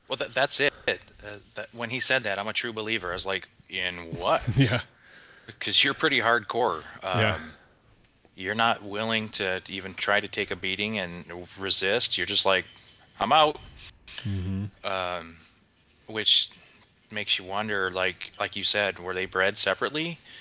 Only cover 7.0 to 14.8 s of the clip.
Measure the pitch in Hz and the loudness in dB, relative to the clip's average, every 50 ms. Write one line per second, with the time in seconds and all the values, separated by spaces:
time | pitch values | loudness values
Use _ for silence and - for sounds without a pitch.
7 | - 95 92 - 107 104 80 80 - 80 80 - - _ _ _ _ _ _ _ | -6 -2 2 2 2 2 2 -2 -6 -12 -16 -20 -20 _ _ _ _ _ _ _
8 | _ _ _ _ _ _ _ - 95 95 104 113 113 117 113 - 104 104 98 104 | _ _ _ _ _ _ _ -8 -6 -4 0 2 2 2 2 0 -4 -6 -6 -4
9 | 110 113 113 110 107 107 - - 104 92 92 92 - - 90 95 92 95 90 - | -2 0 0 -2 -2 -4 -4 -2 -2 -2 -2 -2 -4 -8 -10 -8 -8 -10 -8 -4
10 | - - 101 104 101 98 - - 101 - 101 87 92 95 95 95 101 107 110 104 | 0 2 2 2 2 0 -2 -4 -2 -2 -4 -4 -4 -4 -2 -2 -2 -2 -2 -4
11 | 92 87 87 87 85 82 85 90 90 - - 95 95 95 90 - 95 95 104 123 | -4 -4 -6 -10 -12 -12 -12 -14 -14 -14 -12 -8 -2 0 2 2 4 2 2 2
12 | - - - 98 90 92 101 95 - 95 95 92 90 - - - - - - - | 2 0 0 -2 -2 0 0 2 4 4 4 2 2 -2 -10 -20 -20 -20 -20 -20
13 | - _ _ - 101 110 139 156 156 151 151 - - - - - - - - _ | -20 _ _ -4 0 4 6 6 6 4 2 -2 -10 -18 -18 -16 -16 -16 -18 _
14 | _ - - - - 107 98 95 90 98 95 95 101 101 - _ | _ -16 -14 -8 -6 -4 -4 -2 -2 -2 -2 -4 -4 -6 -8 _